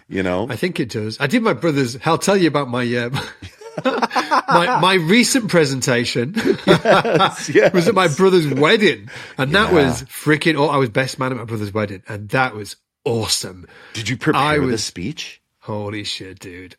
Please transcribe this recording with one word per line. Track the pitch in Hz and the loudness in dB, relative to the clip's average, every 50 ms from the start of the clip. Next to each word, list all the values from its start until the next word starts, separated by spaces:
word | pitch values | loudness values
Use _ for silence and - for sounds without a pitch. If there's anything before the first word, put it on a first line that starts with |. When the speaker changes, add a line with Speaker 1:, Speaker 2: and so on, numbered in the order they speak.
| _ - | _ -8
Speaker 1:
You | - 95 95 | -4 -2 -2
know? | 92 90 90 110 135 | -2 -2 -2 -4 -4
Speaker 2:
I | 123 | -4
think | - - 185 - - | -4 -4 -4 -4 -4
it | 147 107 | -6 -4
does. | - 113 107 110 113 - | -4 -6 -6 -6 -4 -4
I | 143 | -2
did | 143 220 254 226 | 0 0 2 2
my | 214 160 | 0 0
brother's, | 113 165 170 143 139 135 117 131 131 - | 0 0 0 0 0 0 -2 -4 -4 -2
I'll | 156 165 | 0 0
tell | 151 - 185 202 | 0 2 2 2
you | 196 175 | 4 4
about | 156 139 147 143 | 2 2 0 -4
my, | 120 120 123 123 120 120 | -2 -4 -4 -2 -2 -2
uh, | 120 120 120 | -2 -4 -4
<laughs> | 139 143 - - - - - - - - - - - - - | -6 -8 -8 -10 -14 -18 -20 -20 -20 -20 -20 -14 -10 -4 -4
my, | 262 - - 240 - - 370 330 - 415 - - - 262 170 170 196 254 196 | -2 -2 -2 -2 -2 -2 -2 -2 0 0 0 2 4 4 4 4 4 2 2
my | 170 185 190 | 2 4 4
recent | 190 160 156 208 247 233 - - 269 226 160 | 2 4 4 4 4 4 4 2 0 0 2
presentation | - 170 156 135 139 127 - 135 123 120 120 113 - 135 120 147 208 | 4 4 4 4 0 -2 0 0 0 0 0 -2 -2 -2 -2 -2 -2
<laughs> | 226 - - - - - | -2 0 0 0 0 4
Speaker 1:
Yes, | 185 165 156 - 226 185 175 - 190 185 165 190 - - - - - 135 185 214 190 - | 2 2 4 4 4 4 4 4 2 2 2 2 2 0 -4 -4 2 4 4 4 6 4
Speaker 2:
was | 180 165 | 4 2
at | 233 208 | 4 4
my | 190 185 | 4 2
Speaker 1:
yes. | 170 139 | 2 2
Speaker 2:
brother's | 180 190 190 185 180 156 | 4 4 4 4 4 2
wedding. | 143 131 131 147 160 220 220 208 165 123 101 101 120 - - - - - | 2 2 2 4 4 4 4 4 2 2 0 -8 -16 -16 -16 -16 -10 -4
And | - 135 139 151 | -4 -2 2 2
that | 196 220 - | 2 2 4
Speaker 1:
Yeah. | 180 160 139 | 4 4 4
Speaker 2:
was | 131 120 117 131 | 2 0 -4 -8
freaking | - - - - 147 156 151 - 165 156 139 | -14 -12 -4 0 0 0 2 2 0 2 2
aw-, | 143 160 | 2 2
I | 143 | 2
was | 139 135 113 | 0 0 0
best | 101 135 131 131 - - | 0 -2 -2 -4 -4 -6
man | 131 131 | -6 -4
at | 131 | -6
my | 117 117 | -6 -8
brother's | 107 117 107 107 101 98 | -8 -8 -6 -6 -4 -4
wedding. | 110 107 101 101 92 _ | -4 -4 -4 -6 -12 _
And | - 110 104 104 104 | -12 -12 -12 -8 -4
that | - 135 127 123 107 | -2 0 0 -2 -4
was | 104 101 - - _ _ _ _ _ - | -10 -14 -14 -16 _ _ _ _ _ -6
awesome. | 139 117 113 107 - - - - 98 92 90 85 - - - - - - | -4 -4 -2 -2 -2 -4 -4 -4 -10 -14 -16 -20 -20 -20 -20 -20 -14 -12
Speaker 1:
Did | 107 110 101 | -8 -6 -6
you | 131 | -6
prepare | 110 - - - 143 | -4 -2 0 2 2
Speaker 2:
I | 139 151 151 151 | 2 2 0 0
Speaker 1:
the | 135 | 0
Speaker 2:
was | 131 117 107 - | -2 -2 -4 -6
Speaker 1:
speech? | - - 87 87 127 160 - - - - _ _ _ _ _ | -8 -8 -8 -10 -10 -8 -10 -14 -16 -16 _ _ _ _ _
Speaker 2:
Holy | - - 110 104 104 101 107 104 101 | -14 -12 -10 -10 -10 -10 -10 -10 -10
shit, | - - - 98 95 95 95 | -10 -10 -10 -12 -16 -18 -18
dude. | - 98 90 90 92 87 - | -18 -18 -18 -18 -20 -20 -20